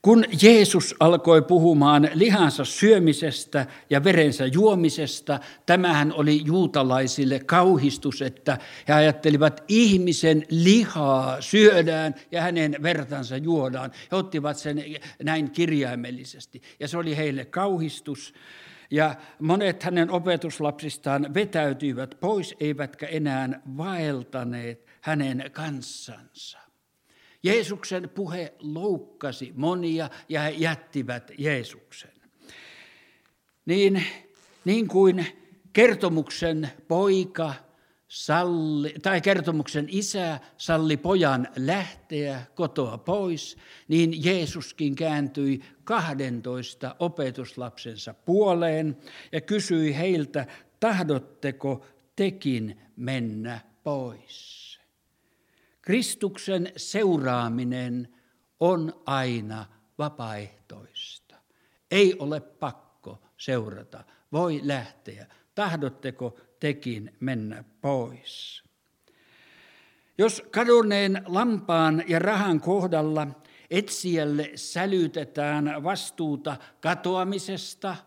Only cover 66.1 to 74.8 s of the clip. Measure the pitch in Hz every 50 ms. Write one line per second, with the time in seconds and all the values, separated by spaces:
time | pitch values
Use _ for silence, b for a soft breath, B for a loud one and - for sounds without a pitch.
66.1 | 127 - 127 117 b b b b b _ - 147 143 147 - 127 117 107 104 110
67.1 | _ _ 127 135 131 113 107 107 110 110 113 _ _ _ - 139 139 131 117 117
68.1 | 123 123 _ - - - - - - - _ _ _ _ _ _ _ _ b b
69.1 | b b b b b b b b b b b b b b b b b b b b
70.1 | b - 202 226 220 - - - - 214 240 240 240 240 226 214 202 202 202 196
71.1 | 190 196 196 190 175 190 240 240 226 185 - - 170 165 160 156 156 160 165 -
72.1 | 170 165 170 202 214 190 208 196 165 151 - 165 190 202 180 185 170 156 151 156
73.1 | 156 156 151 143 135 b b b b b b b 165 185 208 - - - - 180
74.1 | 170 160 151 147 147 147 151 - - 147 - - - 175